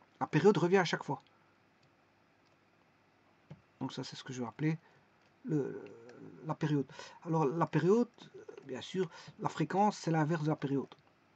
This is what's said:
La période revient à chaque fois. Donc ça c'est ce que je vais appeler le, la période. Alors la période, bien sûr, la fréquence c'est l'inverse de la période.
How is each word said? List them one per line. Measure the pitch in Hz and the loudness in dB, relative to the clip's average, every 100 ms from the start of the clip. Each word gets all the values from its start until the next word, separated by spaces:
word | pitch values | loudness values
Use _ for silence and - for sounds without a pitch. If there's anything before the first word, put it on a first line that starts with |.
| _ _ | _ _
La | 131 | 0
période | 156 180 180 | 6 6 6
revient | 170 190 | 4 4
à | 170 | 4
chaque | - | -2
fois. | - 139 - _ _ _ _ _ _ _ _ _ _ _ _ _ _ _ _ _ _ _ _ _ _ - _ _ | -4 -8 -10 _ _ _ _ _ _ _ _ _ _ _ _ _ _ _ _ _ _ _ _ _ _ -20 _ _
Donc | 131 | -6
ça | - | -6
c'est | 131 - | -8 -10
ce | |
que | - | -10
je | 127 | -6
vais | 117 | -6
appeler | - 151 160 - - _ _ _ _ 262 | -2 0 -2 -6 -20 _ _ _ _ -2
le, | 151 117 101 - - - - - - 156 | 0 0 -6 -12 -16 -20 -18 -18 -14 -8
la | 147 | -4
période. | 151 147 135 - - - | 0 0 0 -6 -18 -14
Alors | 175 160 143 | -2 2 2
la | 165 160 | 2 0
période, | 156 170 226 240 - - - - - 135 | 2 6 6 4 -4 -20 -18 -16 -16 -12
bien | 127 | -10
sûr, | - 185 175 - - - | -6 -4 -4 -6 -20 -8
la | 160 | -6
fréquence | - 156 185 208 - | -2 -2 2 2 2
c'est | - | 0
l'inverse | 160 151 165 | 2 2 2
de | 151 | 0
la | 151 | -2
période. | 139 139 - - _ _ _ | 0 -2 -2 -12 _ _ _